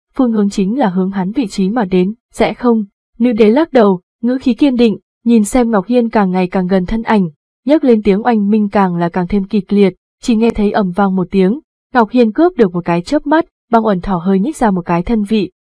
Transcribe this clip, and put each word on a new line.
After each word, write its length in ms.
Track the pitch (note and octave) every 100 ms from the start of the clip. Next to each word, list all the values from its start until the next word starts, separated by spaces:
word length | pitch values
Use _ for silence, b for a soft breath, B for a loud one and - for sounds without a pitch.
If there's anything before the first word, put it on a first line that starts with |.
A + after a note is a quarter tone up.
| _ -
phương 160 | B3+
hướng 180 | A3 G3+
chính 300 | G3 F#3+ A#3+
là 80 | A#3+
hướng 240 | F3+ F#3
hắn 200 | G3 F#3
vị 160 | A3+ G#3+
trí 220 | - F#3
mà 160 | A#3+ G3
đến, 280 | F#3 F3+ A3 _
sẽ 200 | - G#3
không. 300 | A3 B3 A3+ G3+ _ _ -
Nữ 120 | A#3
đế 180 | A3 G#3+
lắc 240 | A#3+ E4
đầu, 280 | C4 G#3 F3+ _ _
ngữ 160 | A#3 B3+
khí 120 | C4
kiên 220 | A3+ D4 B3
định, 220 | A#3+ F#3+ _ _ A#3
nhìn 180 | A#3
xem 280 | G#3 C4 A#3
Ngọc 140 | A3 F#3
Hiên 240 | B3 A#3
càng 220 | A3+ G3
ngày 160 | F#3 F3+
càng 200 | G3 F3+
gần 180 | F#3+ F3+
thân 180 | A3+
ảnh, 260 | A3+ G#3+ F3+ D3 _ _ -
nhấc 180 | D#4
lên 180 | C#4 A3+
tiếng 220 | G#3+ G3 A#3+
oanh 240 | A3+ G3+
minh 200 | G#3+ G#3
càng 260 | G#3 F#3+ F3
là 140 | E3+
càng 180 | F#3 F3
thêm 160 | G#3
kịch 300 | F#3+ G#3+ F#3
liệt, 200 | G3+ G3 F3+ _ _
chỉ 140 | - A3
nghe 140 | A3+
thấy 220 | A3 G#3
ầm 200 | G#3+ G3
vang 240 | F3 G3 F#3
một 120 | F3+
tiếng, 280 | G3 F#3 C4 - _ _
Ngọc 160 | B3+ G#3+
Hiên 220 | B3+ A#3
cướp 200 | G#3+ E4+ F4+
được 160 | G3+
một 120 | F3 F3
cái 160 | F3
chớp 260 | F3 D4 D4
mắt, 180 | D#4 E4+ _ -
băng 140 | A#3 A3
uẩn 160 | F#3+
thỏ 160 | F#3 F#3
hơi 220 | E3+ G3
nhích 180 | G#3+ D#4+
ra 140 | A#3
một 100 | F#3 F3
cái 180 | E3+
thân 200 | F3 A#3
vị, 280 | G3+ A3 F3+ _ _